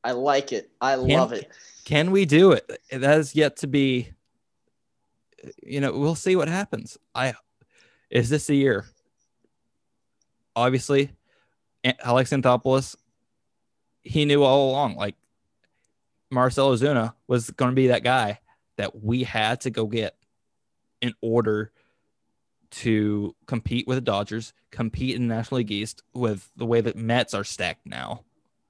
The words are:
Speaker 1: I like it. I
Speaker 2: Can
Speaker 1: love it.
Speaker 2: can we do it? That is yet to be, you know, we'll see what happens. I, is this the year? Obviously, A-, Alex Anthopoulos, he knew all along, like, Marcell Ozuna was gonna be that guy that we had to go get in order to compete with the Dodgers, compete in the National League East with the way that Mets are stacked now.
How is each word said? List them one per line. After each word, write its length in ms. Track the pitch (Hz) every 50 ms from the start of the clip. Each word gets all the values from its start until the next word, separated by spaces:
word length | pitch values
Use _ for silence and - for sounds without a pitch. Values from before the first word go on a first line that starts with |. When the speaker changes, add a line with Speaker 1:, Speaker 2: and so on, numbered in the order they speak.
Speaker 1:
I 100 | - 117
like 400 | 127 123 131 147 139 139 139 -
it. 160 | - - - _ _ _
I 160 | - 131 139
Speaker 2:
Can 120 | 127 127 131
Speaker 1:
love 220 | 143 135 131 113
it. 160 | 120 101 - - - - - - - - -
Speaker 2:
can 260 | - 151 147 160 180
we 140 | 190 196 196
do 260 | 151 143 156 185 196
it? 160 | 156 107 - - - - _ _
That 280 | 135 131 127 139 151 156
is 160 | 151 135 -
yet 220 | 151 151 143 - -
to 100 | - 139
be, 400 | 131 143 139 135 127 123 123 - - _ _ _ _ _ _ _ _ _ _ _ _ _ _ _ _ _ _ _ _ _ _ _ _ _ - - - -
you 180 | - - - 139
know, 120 | 139 131
we'll 240 | - 127 143 156 165
see 180 | 156 - 190 185
what 140 | 185 151 156
happens. 500 | 170 190 202 - - 113 110 113 - _ _ _ _
I, 200 | 127 127 131 117 - _ _ _ _ _ _ _ _ _ _ _ _ _ _
is 200 | - 123 117 117
this 180 | 143 147 - -
the 80 | 147
year? 280 | 139 139 135 110 98 - - _ _ _ _ _ _ _ _ _ _ _ _ _ _ _ _ _ _ _ _ _ _ _ _ _ _ _ _ _ _ _ _ _
Obviously, 540 | 117 120 127 131 131 - - 143 139 143 139 - _ _ _ _ _ _ _ _ _ _ _ _ _ -
A-, 200 | 127 - - -
Alex 260 | 120 120 127 127 -
Anthopoulos, 680 | 151 135 123 131 123 123 - 135 131 135 131 - - _ _ _ _ _ _ _ _ _ _ _ _ _ _ _ _ _ _ _ _ _
he 220 | _ - - 156 147
knew 180 | 147 143 143
all 280 | 143 131 135 143 139 135
along, 240 | 131 139 147 131 98
like, 180 | - 104 104 - _ _ _ _ _ _ _ _ _ _ _ _ _ _ _ _ _ _ _ _ _ _ _
Marcell 400 | 131 123 127 127 - - 135 139
Ozuna 420 | 127 110 127 143 147 123 110 117 - _ _ -
was 220 | 127 123 113 -
gonna 240 | - - 135 123 127
be 140 | 135 131 127
that 140 | 123 113
guy 380 | - 120 131 131 117 101 101 - _ _ _ _ _ _ _
that 280 | - 101 95 - 107 104
we 180 | 107 120 127
had 380 | 127 104 - 110 107 110 120 120
to 100 | - 131
go 160 | 107 - 113
get 300 | 107 110 117 107 95 _ _ _ _ _ _ _ _ _ _ _ _ _ _ _ _ _ _
in 140 | - 123 113 _
order 500 | - 113 113 120 113 110 107 107 107 107 _ _ _ _ _ _ _ _ _ _ _ _ _ _ _ _ _ _ _ _
to 680 | - - - 117 110 107 104 104 104 104 101 - - _ _
compete 400 | - 131 113 - - 113 123 -
with 120 | - 127 131
the 20 |
Dodgers, 520 | 123 113 104 98 104 - 107 113 113 - _ _ _ _
compete 420 | - - 123 113 - - 127 131 107
in 140 | 120 123 117
the 60 | 113
National 220 | 113 113 - 135 127
League 120 | 117 104
East 320 | 104 101 104 113 - - _ _
with 380 | _ 123 123 113 104 95 - _ _
the 100 | - 117
way 140 | 113 117 117
that 160 | 107 117 -
Mets 360 | 101 113 110 117 127 - -
are 120 | - 98 101
stacked 420 | - - - 92 87 80 _ _
now. 360 | - 50 62 64 - - 117 _ _ _ _ _ _ _ _ _ _